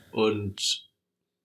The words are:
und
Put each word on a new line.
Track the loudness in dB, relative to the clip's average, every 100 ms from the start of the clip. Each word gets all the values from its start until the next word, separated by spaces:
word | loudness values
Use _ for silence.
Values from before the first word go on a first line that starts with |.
| -10
und | 2 2 2 -4 -4 -4 -4 -6 _ _ _ _ _